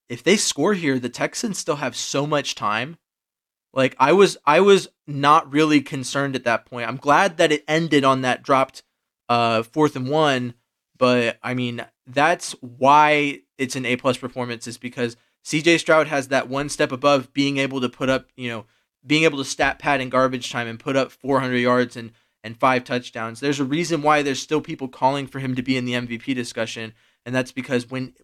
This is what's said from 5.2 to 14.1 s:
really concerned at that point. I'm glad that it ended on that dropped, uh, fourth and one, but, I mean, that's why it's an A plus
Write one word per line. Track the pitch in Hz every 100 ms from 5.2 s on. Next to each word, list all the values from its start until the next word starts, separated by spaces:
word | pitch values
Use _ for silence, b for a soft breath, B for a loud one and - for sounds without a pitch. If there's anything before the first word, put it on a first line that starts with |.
| 143 160 151
really | 139 156 151
concerned | 131 143 127 143 139 131
at |
that | 120 113 -
point. | 123 117
I'm | 127
glad | 143 151 196 160
that | 165
it | 151 -
ended | 156 170 147
on | 135 131
that | 127 120
dropped, | - 135 135 - - _ _ _ -
uh, | 120 117 113
fourth | 113 156 151
and | 139 127
one, | 151 151 131 123 - _ _ _ -
but, | 127 123 117 -
I | 117
mean, | 127 123 120 - _ -
that's | 127 156 175 - -
why | 123 120 131 147 151 151 147 139 _ -
it's | 131 135
an | 120
A |
plus | 123 135